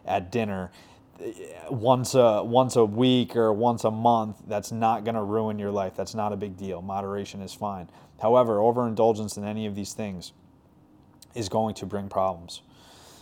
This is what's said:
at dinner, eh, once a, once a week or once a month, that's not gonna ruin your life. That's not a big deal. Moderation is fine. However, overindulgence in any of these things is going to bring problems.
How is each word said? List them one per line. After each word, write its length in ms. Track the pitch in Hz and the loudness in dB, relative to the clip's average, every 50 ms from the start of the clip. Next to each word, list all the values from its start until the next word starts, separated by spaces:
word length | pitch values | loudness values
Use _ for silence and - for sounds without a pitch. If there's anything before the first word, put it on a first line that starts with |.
| - | -6
at 280 | - 95 101 92 92 92 | -4 -4 -4 -4 -4 -4
dinner, 400 | 120 113 104 98 95 92 - - - - - - - _ _ _ - | -2 -2 -2 -4 -6 -6 -8 -12 -18 -20 -20 -20 -20 _ _ _ -12
eh, 100 | 87 110 98 92 92 71 80 87 82 80 | -12 -12 -12 -12 -14 -16 -16 -16 -10 -8
once 460 | 135 120 104 127 127 127 123 - - | -6 0 2 4 4 4 2 4 4
a, 260 | 131 120 117 107 104 92 | 6 6 6 6 4 2
once 320 | 117 117 127 131 123 - | 2 4 4 4 6 4
a 100 | 127 117 | 4 4
week 520 | 104 107 110 127 131 127 123 117 - - | 4 4 4 4 4 4 4 2 2 2
or 160 | 117 113 110 107 | 2 2 4 2
once 320 | 101 117 120 120 113 - | 2 2 2 2 2 0
a 80 | 113 110 | -2 0
month, 460 | 110 113 120 120 113 110 107 104 - - - | 2 4 4 4 4 2 -2 -6 -10 -8 -6
that's 240 | 107 104 101 - 117 | -6 -6 -4 -6 -4
not 320 | 113 117 117 117 110 104 | 0 2 2 2 0 -2
gonna 180 | 120 117 113 104 | -4 -4 -2 -2
ruin 380 | 98 104 110 110 110 107 104 | 0 0 0 0 -2 -4 -4
your 100 | 101 101 | -4 -2
life. 240 | 101 101 95 92 - | -2 -2 -2 -4 -4
That's 220 | - 98 92 - | -6 -8 -6 -4
not 160 | 110 104 107 104 | -4 -4 -2 -4
a 40 | |
big 200 | 98 104 101 92 | -4 -6 -8 -10
deal. 260 | 92 98 95 90 85 90 | -10 -8 -8 -8 -8 -8
Moderation 600 | 98 95 98 98 98 101 101 101 - - 98 95 | -6 -6 -6 -6 -4 -6 -6 -6 -8 -10 -12 -12
is 120 | 92 - | -12 -10
fine. 340 | - 107 104 98 92 85 - - - - - _ - | -8 -6 -6 -6 -8 -12 -16 -18 -20 -20 -20 _ -2
However, 400 | 107 110 120 127 123 117 110 101 | 2 6 6 6 6 6 4 4
overindulgence 760 | 107 117 117 123 123 117 110 104 113 113 113 104 107 104 - | 4 4 4 2 0 0 2 4 4 4 4 2 -2 -6 -8
in 80 | 104 101 | -8 -8
any 220 | 104 107 110 110 | -6 -6 -6 -6
of 100 | 104 98 | -6 -6
these 160 | 101 98 95 - | -8 -8 -8 -8
things 400 | - 110 104 95 87 80 - - _ _ _ _ _ _ _ _ _ _ _ _ _ _ _ _ _ - _ - | -8 -8 -8 -8 -10 -12 -16 -18 _ _ _ _ _ _ _ _ _ _ _ _ _ _ _ _ _ -20 _ -10
is 140 | 123 110 95 | -8 -6 -4
going 260 | - 110 110 110 104 | -2 -2 -2 -2 -4
to 120 | - - | -8 -8
bring 240 | 92 98 101 98 98 | -8 -8 -8 -8 -4
problems. 500 | - 98 95 95 92 85 87 85 - - - _ _ - - - - - - - - - | -2 -2 -2 -2 -2 -6 -10 -16 -18 -18 -20 _ _ -20 -20 -20 -20 -20 -20 -20 -20 -20